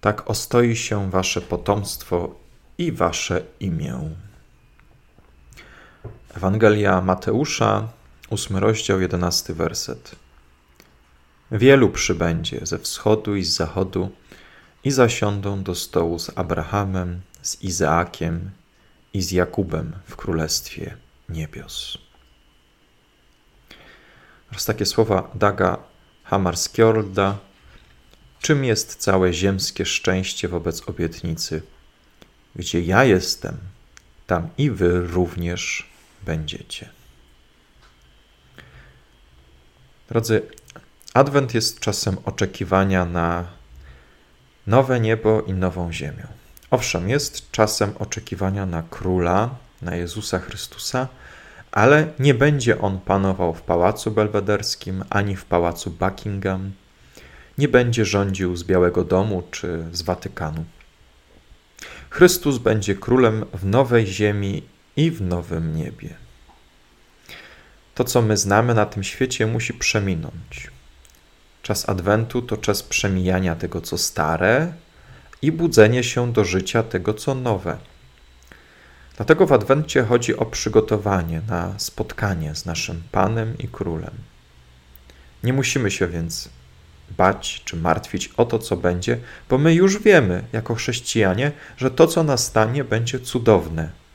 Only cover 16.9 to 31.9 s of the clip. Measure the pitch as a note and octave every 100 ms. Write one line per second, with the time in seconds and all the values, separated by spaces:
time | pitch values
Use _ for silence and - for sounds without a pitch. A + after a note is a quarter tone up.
16.9 | F#2+ F2+ F2 - _ - - - D#2+ D2+
17.9 | D#2+ F2 - E2 E2+ F#2 G2 _ _ _
18.9 | _ _ G2+ F#2 F2+ F2 - F2+ D#2+ D#2
19.9 | F#2 - - - D#2+ D#2 - - - D#2
20.9 | - - _ - E2 D2+ - - - -
21.9 | - _ _ _ _ _ _ _ _ _
22.9 | _ _ _ _ _ _ _ _ - -
23.9 | - _ - _ _ _ - - G#2+ G2+
24.9 | - A2 F#2+ - - G2+ - F2+ - -
25.9 | _ _ _ - G2+ F#2 E2+ - - A2+
26.9 | A2 G2 G2 G2 G2+ - _ - - _
27.9 | _ _ _ - _ - D3 C3 G#2+ -
28.9 | - - F#2+ F#2 E2 G2 G2 - - F#2
29.9 | - - F#2 F#2+ - E2+ F2 E2 D#2+ -
30.9 | E2+ E2 - E2+ D#2+ - D#2 - - _